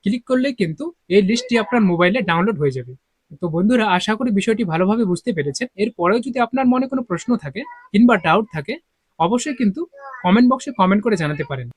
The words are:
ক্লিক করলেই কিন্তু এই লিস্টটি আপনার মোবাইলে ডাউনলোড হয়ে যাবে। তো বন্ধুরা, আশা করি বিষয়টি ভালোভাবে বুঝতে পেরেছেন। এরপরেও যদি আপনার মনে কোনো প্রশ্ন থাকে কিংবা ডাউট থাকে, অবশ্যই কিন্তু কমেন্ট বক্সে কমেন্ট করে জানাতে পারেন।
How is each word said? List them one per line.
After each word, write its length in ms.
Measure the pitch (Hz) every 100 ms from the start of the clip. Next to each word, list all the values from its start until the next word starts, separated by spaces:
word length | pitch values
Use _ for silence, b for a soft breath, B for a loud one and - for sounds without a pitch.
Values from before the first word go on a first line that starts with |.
ক্লিক 200 | 196 240 -
করলেই 260 | 254 277 254
কিন্তু 220 | 170 156 320 _ _
এই 120 | 190 190
লিস্টটি 260 | 233 - 233
আপনার 180 | 214 247 196
মোবাইলে 280 | 170 180 196 170
ডাউনলোড 280 | 165 196 175
হয়ে 140 | 143 131
যাবে। 160 | 123 127 _ _ _ 151
তো 60 | 175 160
বন্ধুরা, 300 | 202 254 214 180
আশা 160 | - 220
করি 140 | 247
বিষয়টি 320 | 202 226 214 196
ভালোভাবে 320 | 160 185 220 208
বুঝতে 180 | 175 - 170
পেরেছেন। 300 | 143 143 247 -
এরপরেও 440 | 220 - 175 233 247
যদি 120 | 247
আপনার 260 | 233 254 247
মনে 120 | 254 269
কোনো 100 | 262 240
প্রশ্ন 200 | 170 - 240
থাকে 180 | 143 196 277 - -
কিংবা 240 | 208 240 208 160
ডাউট 200 | 180 214 160
থাকে, 180 | 147 294 _ _ _ -
অবশ্যই 360 | 170 240 302 262
কিন্তু 200 | 220 196 349 - - -
কমেন্ট 240 | 180 208 247
বক্সে 200 | 262 285 247
কমেন্ট 220 | 185 202 226
করে 100 | 196
জানাতে 220 | 151 147 143
পারেন। 180 | 131 120